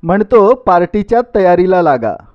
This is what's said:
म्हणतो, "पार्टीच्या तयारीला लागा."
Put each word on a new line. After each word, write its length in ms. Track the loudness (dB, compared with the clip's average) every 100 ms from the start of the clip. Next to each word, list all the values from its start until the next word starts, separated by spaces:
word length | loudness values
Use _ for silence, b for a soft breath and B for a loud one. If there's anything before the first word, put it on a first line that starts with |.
म्हणतो, 520 | -2 -2 2 2 2
"पार्टीच्या 640 | 0 0 0 0 -4 -2 -4 -2
तयारीला 480 | -2 0 2 0 0
लागा." 320 | 0 -2 -4 -8 -16